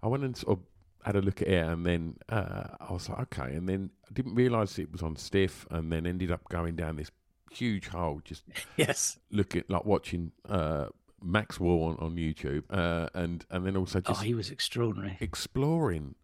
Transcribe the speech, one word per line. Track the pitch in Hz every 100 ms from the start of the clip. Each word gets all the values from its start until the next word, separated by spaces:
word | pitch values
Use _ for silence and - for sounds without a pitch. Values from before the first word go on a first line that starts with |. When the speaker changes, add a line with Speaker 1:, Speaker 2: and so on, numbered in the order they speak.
Speaker 1:
I | 110
went | 135
and | 135 98
sort | - 95
of | - - _ _
had | - 101
a |
look | 98 -
at | -
it, | 92 80
and | 85
then, | 85 85 82 - -
uh, | 110 90 95 - -
I | -
was | 90 -
like, | -
"Okay." | 127 - 64 71
And | 92
then | 95 95 - _
I |
didn't | 113 131 110
realise | 123 117 104 -
it | 76
was | 85
on | 80 78
Stiff, | - 98 95 - -
and | 82 80
then | 82 85
ended | 90 90
up | 85 -
going | 87 85 82
down | 80 78
this | 76 _ _ _ _
huge | - 123 104 -
hole, | 87 85 73
just | - - - -
Speaker 2:
<laughs> | - -
Yes. | 156 139 - - _
Speaker 1:
looking, | 104 98 92 -
like, | 92
watching, | 104 98 - 87 85 - -
uh, | 98 78 78 71 - _ _
Max | 87 101 - -
Wall | 87 87 80
on, | 82
on | 82 85
YouTube, | 80 76 73 71 -
uh, | 98 85 85 82 -
and, | 85 85 -
and | 92 92
then | 95
also | 92 95 92
Speaker 2:
Oh, |
Speaker 1:
just | 95
Speaker 2:
he | 101 117
was | 92
extraordinary. | - - 123 117 101 98 95
Speaker 1:
exploring, | 104 - - - 139 165 147 82 73 -